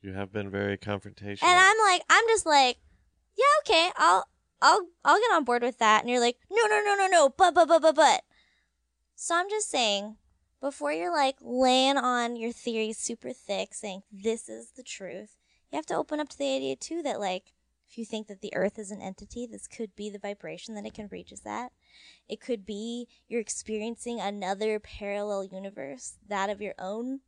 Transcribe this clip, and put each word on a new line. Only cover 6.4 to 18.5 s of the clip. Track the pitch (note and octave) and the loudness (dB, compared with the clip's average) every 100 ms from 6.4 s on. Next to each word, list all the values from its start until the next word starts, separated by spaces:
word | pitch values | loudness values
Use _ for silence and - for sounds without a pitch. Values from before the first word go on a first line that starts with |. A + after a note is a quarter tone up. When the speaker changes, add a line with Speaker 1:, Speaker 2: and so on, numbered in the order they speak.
| _ | _
Speaker 2:
"No, | G4+ A4 | 0 2
no, | G#4+ | 2
no, | G#4 G4+ | 2 2
no, | F#4+ | 4
no, | F4+ C#4 | 6 4
but, | - F#4 | 6 4
but, | E4 D#4+ | 6 6
but, | E4 | 6
but, | D4+ | 6
but." | D4 D4 F#3 - _ _ _ _ _ _ _ _ | 6 6 4 -2 _ _ _ _ _ _ _ _
So | - - E4+ | -14 -2 -2
I'm | F#4 | 0
just | G#4+ G#4 | -4 -4
saying, | C#4+ A#3 G3+ G#3 A3 _ _ _ _ | -2 0 0 -4 -14 _ _ _ _
before | C4+ C#4 D4 | -10 -6 -6
you're, | D#4 F4 | -4 -2
like, | E4+ C4+ C4+ | 0 0 0
laying | A#3+ B3 B3+ B3+ C4 C#4 | -6 2 4 4 4 2
on | B3+ B3 A#3+ | 0 0 -2
your | A#3+ A3+ | -4 -8
theory | A#3+ - A3+ A3 | -6 -6 -4 -4
super | A3 - A#3 B3+ | -6 -8 -8 -10
thick, | C4 _ F#3+ G3 | -14 _ -6 -6
saying, | - G#3+ F#3+ - | -8 -12 -12 -16
"This | G3+ G3+ A3+ - | -8 -4 -4 -6
is | A3 A#3 | -16 -16
the | - | -20
truth," | B3 - F#3+ - G#3+ _ _ _ _ | -16 -14 -12 -14 -16 _ _ _ _
you | C#4+ | -10
have | D#4 | -4
to | |
open | D#4 D4+ D4+ | -4 -4 -6
up | D4 | -8
to | - | -6
the | C#4 C4+ | -4 -2
idea, | C4+ | -4
too, | C4+ - E4 | -6 -8 -8
that, | D4 G#3+ | -6 -4
like, | G3+ - _ _ _ _ _ | -4 -6 _ _ _ _ _
if | - | -14
you | |
think | A3+ A3 G#3+ | -10 -10 -10
that | G3 | -14
the | G#3 | -10